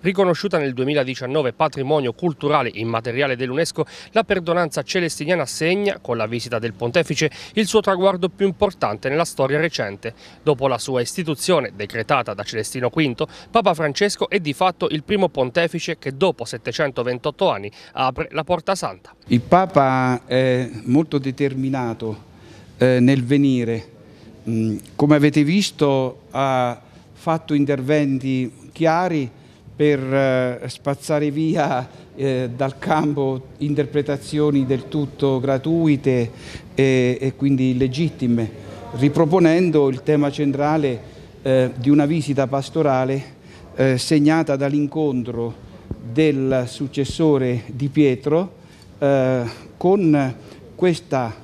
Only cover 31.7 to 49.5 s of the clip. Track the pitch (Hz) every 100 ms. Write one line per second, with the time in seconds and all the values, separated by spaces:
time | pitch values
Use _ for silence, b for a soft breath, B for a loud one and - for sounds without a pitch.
31.7 | 127 127 B B - 135 127 127 123 135
32.7 | - - 156 151 143 135 131 131 - 147
33.7 | 143 143 147 143 143 - 151 151 139 131
34.7 | 131 - 160 139 - 139 131 120 135 160
35.7 | 165 165 143 139 127 113 B B B B
36.7 | - 135 131 123 127 135 - 139 135 131
37.7 | 123 131 127 165 - 127 117 104 - B
38.7 | B - 113 143 147 160 185 165 165 180
39.7 | 151 139 127 - 151 143 139 143 135 147
40.7 | 160 143 120 B B B B 135 131 127
41.7 | 123 123 147 143 165 139 135 131 139 135
42.7 | 160 151 131 131 135 135 - B B B
43.7 | - 131 127 - 156 147 160 151 139 139
44.7 | 147 147 156 151 127 120 113 117 113 B
45.7 | B B - 117 120 156 139 135 131 123
46.7 | - 139 - 131 - 160 139 127 123 -
47.7 | 123 135 151 143 127 147 156 190 - B
48.7 | B B - 139 139 131 131 117